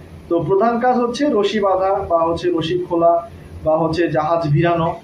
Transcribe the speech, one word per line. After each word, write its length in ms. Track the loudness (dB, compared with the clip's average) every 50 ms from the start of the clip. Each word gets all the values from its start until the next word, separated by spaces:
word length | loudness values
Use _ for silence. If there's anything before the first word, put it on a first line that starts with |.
| -18 -20 -20 -20 -6 -2
তো 100 | -2 -2
প্রধান 400 | 0 2 2 2 2 2 2 2
কাজ 160 | 2 2 2
হচ্ছে 300 | 2 0 -2 -2 -2 0 0
রশি 280 | 2 0 0 0 0 0
বাঁধা 340 | 0 0 0 0 0 0 0 -2 0 0
বা 140 | 0 2 2
হচ্ছে 280 | 0 -2 -2 -2 -2 -2
রশি 320 | -2 -2 -2 -2 -4 -2 -2
খোলা 400 | 0 2 4 4 2 2 -2 -6 -14 -18 -18 -18 -16 -4 0
বা 140 | 0 2
হচ্ছে 300 | 2 2 0 0 0 0
জাহাজ 440 | 0 0 -2 0 0 0 -2 0 2
ভিড়ানো। 440 | 2 2 4 2 2 0 0 -2 -4 -6